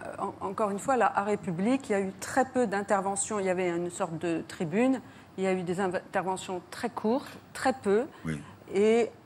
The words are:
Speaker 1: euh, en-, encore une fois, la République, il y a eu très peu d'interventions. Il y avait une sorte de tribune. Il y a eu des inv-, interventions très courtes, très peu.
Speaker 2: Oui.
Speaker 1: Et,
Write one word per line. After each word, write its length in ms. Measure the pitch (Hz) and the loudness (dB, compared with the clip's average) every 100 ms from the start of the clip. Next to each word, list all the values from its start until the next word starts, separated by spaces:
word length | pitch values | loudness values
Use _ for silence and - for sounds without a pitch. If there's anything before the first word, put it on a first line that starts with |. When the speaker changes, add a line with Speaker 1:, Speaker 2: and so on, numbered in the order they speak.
Speaker 1:
euh, 180 | - - | -12 -6
en-, 240 | 196 - 190 | -6 -4 -6
encore 240 | 196 214 | 0 0
une 80 | 196 | 0
fois, 180 | - 262 | 0 4
la 120 | 202 | 4
République, 800 | - 202 208 202 165 202 269 - | 4 0 0 -2 0 2 2 2
il 20 | |
y 20 | |
a 60 | 202 | 0
eu 120 | 190 - | 0 -6
très 240 | - - | -2 2
peu 220 | 254 254 240 | 2 2 2
d'interventions. 720 | 196 202 202 196 196 - 214 | 0 2 2 2 -2 -2 -2
Il 80 | 190 | 0
y 40 | |
avait 180 | 180 180 | 2 0
une 220 | 170 175 | 0 -2
sorte 280 | 175 185 160 | -4 -4 -2
de 240 | 175 165 165 | -2 -2 -4
tribune. 520 | - 170 185 254 262 - - - - | -6 -2 4 4 2 -2 -18 -14 -2
Il 60 | |
y 20 | 190 | 0
a 60 | |
eu 100 | 185 | 0
des 180 | 175 185 | 0 0
inv-, 160 | 196 180 | 0 -2
interventions 680 | - 202 180 185 - 185 - | -2 -2 0 -4 -4 -8 -8
très 180 | - 240 | -6 -6
courtes, 400 | - 214 254 - - - | -2 0 0 -2 -12 -16
très 200 | - 262 | -2 -2
peu. 320 | 254 202 202 269 - | 0 2 2 2 -6
Speaker 2:
Oui. 160 | 160 156 147 - - | -6 -6 -8 -18 -4
Speaker 1:
Et, 360 | 190 214 226 220 - | 2 4 4 2 -2